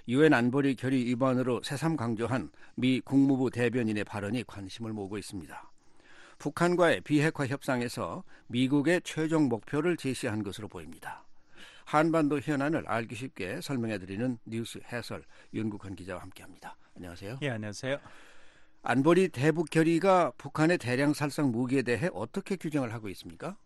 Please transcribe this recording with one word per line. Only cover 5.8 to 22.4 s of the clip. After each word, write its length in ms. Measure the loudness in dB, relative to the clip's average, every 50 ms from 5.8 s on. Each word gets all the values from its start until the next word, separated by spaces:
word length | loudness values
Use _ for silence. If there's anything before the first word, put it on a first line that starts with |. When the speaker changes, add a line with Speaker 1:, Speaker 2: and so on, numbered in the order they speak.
| _ -20 -20 -20 -20 -20 -20 -20 -20 -20 -20 -8
Speaker 1:
북한과의 640 | -8 -6 0 2 2 4 6 6 6 6 6 4
비핵화 440 | 0 2 2 4 4 2 2 0 -2
협상에서 800 | -2 -2 -4 -2 0 0 0 0 -2 -4 -4 -6 -6 -6 -10 -12 -16 -20 -20 -14 -6
미국의 540 | 0 0 2 4 4 2 4 4 2 2 0
최종 460 | -2 -4 -4 -2 0 2 4 4 4
목표를 480 | 2 -2 -4 -4 -4 0 0 0 0 0
제시한 460 | -2 -4 -4 -2 -4 -4 -2 -2 -4
것으로 260 | -6 -8 -8 -12 -12
보입니다. 580 | -12 -12 -14 -14 -16 -14 -14 -14 -14 -14 -16 -20 -20 -20 -20 _ -20 -20 -20 -20 -20 -20 -12 0
한반도 540 | 2 4 4 4 4 4 4 2 2 0
현안을 420 | -2 -2 -2 0 0 0 0 -2 -2
알기 300 | -2 -2 -2 -2 -4 -8
쉽게 460 | -10 -10 -12 -8 -8 -8 -6 -6 -8
설명해드리는 800 | -6 -4 -4 -2 -2 -2 -2 -4 -6 -6 -6 -4 -2 -2 -4 -4 -8
뉴스 340 | -8 -6 -6 -6 -6 -10 -14 -12 -10
해설 320 | -10 -10 -8 -8 -10 -12 -12 -16 -20 -20 -20 -10 -6
윤국환 420 | -4 -4 -4 -6 -6 -10 -10 -12
기자와 260 | -10 -10 -10 -10 -10
함께합니다. 540 | -10 -14 -16 -18 -18 -20 -20 -18 -16 -18 -18 -18 -20 _ _ -16
안녕하세요. 420 | -14 -14 -12 -12 -12 -12 -10 -6 -6
Speaker 2:
예, 80 | -6
안녕하세요. 460 | -6 -6 -8 -8 -10 -8 -6 -6 -6 -6 -8 -16 -20 -20 -20 -20 -20 -20 -20 -20 -20 -20 -20 -20 -20 -12
Speaker 1:
안보리 480 | -2 0 2 4 6 6 6 6 4 2
대북 400 | 0 2 2 2 4 2 0 0
결의가 640 | 2 4 4 4 4 4 6 6 6 6 6 2 0 -6
북한의 420 | -14 -8 0 2 4 4 4 2
대량 340 | 2 0 0 2 2 2 2
살상 360 | 2 -2 -2 0 0 0 2
무기에 340 | 2 2 0 2 2 0 2
대해 260 | 2 0 0 0 -2 -2
어떻게 440 | -4 -8 -6 -6 -8